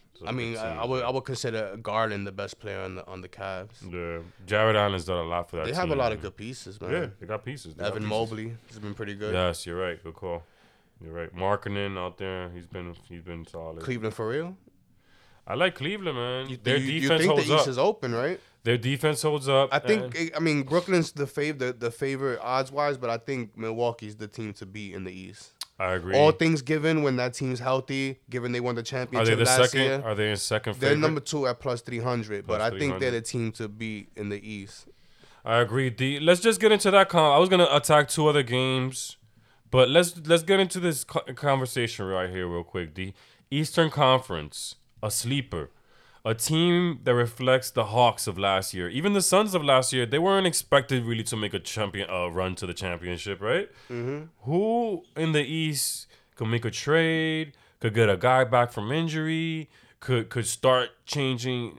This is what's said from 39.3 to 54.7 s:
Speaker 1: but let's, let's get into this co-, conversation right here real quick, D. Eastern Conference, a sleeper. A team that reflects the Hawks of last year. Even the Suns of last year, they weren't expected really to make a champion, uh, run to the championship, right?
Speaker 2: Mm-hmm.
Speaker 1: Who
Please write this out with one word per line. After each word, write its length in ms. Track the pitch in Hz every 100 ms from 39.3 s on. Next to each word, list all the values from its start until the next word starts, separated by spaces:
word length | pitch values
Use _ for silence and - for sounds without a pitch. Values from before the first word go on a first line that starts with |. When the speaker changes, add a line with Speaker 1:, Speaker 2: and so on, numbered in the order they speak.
| _ _ _ -
Speaker 1:
but 180 | 127 127
let's, 260 | 160 175 170 151
let's 160 | 170
get 180 | 165 196
into 200 | 185 185
this 220 | 175 143
co-, 180 | - 156 -
conversation 720 | 127 143 135 123 127 117 -
right 240 | 95 92 92
here 180 | 92 90
real 160 | 85
quick, 300 | 85 95 82
D. 220 | 90 92 - - _ -
Eastern 380 | 139 156 - 160
Conference, 840 | 147 131 131 - 85 76 - - - _ -
a 80 | 107
sleeper. 600 | - 117 139 123 82 69 _ _ _ _ _
A 120 | 113
team 680 | 113 - 156 175 175 175 131
that 100 | 120
reflects 560 | 120 117 - 127 131 -
the 140 | 123 101
Hawks 400 | 117 117 110 110
of 120 | 90
last 360 | 98 95 95
year. 160 | 92 87
Even 240 | 120 196
the 80 | 202
Suns 320 | - 185 214
of 100 | 180
last 260 | 143 131 127
year, 140 | 127
they 140 | 117 143
weren't 280 | 185 196 180
expected 600 | - - 143 127 131 117
really 160 | 113
to 120 | 107
make 200 | 110 104
a 40 | 95
champion, 520 | - 110 101 98 87
uh, 160 | 92 87
run 260 | 87 92 90
to 100 | 90
the 80 |
championship, 680 | 87 95 85 90 85 101 92
right? 300 | 104 165 - - -
Speaker 2:
Mm-hmm. 340 | 120 120 147 160 _
Speaker 1:
Who 600 | 120 170 220